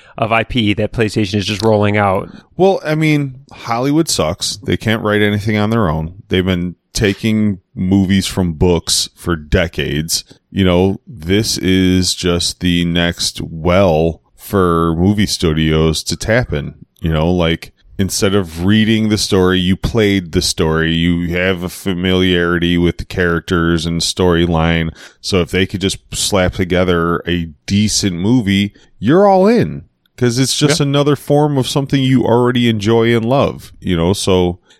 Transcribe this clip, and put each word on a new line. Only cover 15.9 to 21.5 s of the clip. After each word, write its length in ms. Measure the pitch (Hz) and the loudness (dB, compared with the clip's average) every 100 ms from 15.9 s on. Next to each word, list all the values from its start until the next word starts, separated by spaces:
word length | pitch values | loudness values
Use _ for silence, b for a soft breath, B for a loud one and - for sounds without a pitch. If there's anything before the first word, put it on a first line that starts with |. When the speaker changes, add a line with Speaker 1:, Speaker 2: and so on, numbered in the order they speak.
| 78 | -2
Speaker 2:
to 140 | - - | -4 -6
tap 360 | - 117 - | -2 -2 -2
in. 220 | 73 71 - - _ | -6 -8 -14 -20 _
You 120 | 85 | -4
know, 180 | 78 82 | 0 0
like, 420 | 90 82 82 - - - - | 0 0 -2 -6 -20 -14 -6
instead 360 | 95 - 104 | -4 -2 0
of 300 | 101 87 82 | 0 -2 -4
reading 460 | 90 110 110 110 107 | 0 2 4 2 2
the 80 | 107 | 0
story, 420 | - 98 90 92 | 0 2 4 2
you 160 | 90 95 | 0 0
played 560 | - 117 104 98 85 | -2 0 2 2 0
the 100 | 90 | -2
story. 500 | - - 80 80 80 | -2 -2 0 0 0
You 360 | 82 85 85 85 87 | 0 0 0 -2 -2
have 260 | 92 | -2